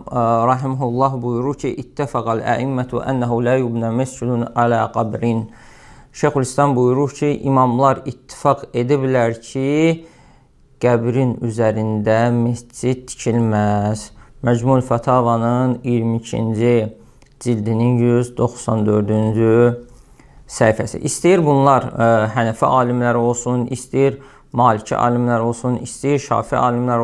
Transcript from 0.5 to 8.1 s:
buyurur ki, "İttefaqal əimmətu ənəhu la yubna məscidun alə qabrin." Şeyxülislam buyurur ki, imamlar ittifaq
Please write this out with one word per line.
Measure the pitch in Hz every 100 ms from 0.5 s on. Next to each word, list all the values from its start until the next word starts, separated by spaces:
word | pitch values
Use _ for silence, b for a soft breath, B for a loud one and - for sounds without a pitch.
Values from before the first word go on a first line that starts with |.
| 127 135 131 131 120 135 131
buyurur | 120 120 127 143
ki, | 139 -
"İttefaqal | - - 139 123 113 113 -
əimmətu | 117 135 131 123 120
ənəhu | - 135 120 120
la | 120 131
yubna | 127 117 113
məscidun | 113 131 - 120 123 120
alə | - 120 117 110
qabrin." | 113 110 107 117 113 110 B B B B B B
Şeyxülislam | - 151 143 127 - 143 127
buyurur | 123 127 143
ki, | - 147 147
imamlar | 135 135 127 120 135 135
ittifaq | -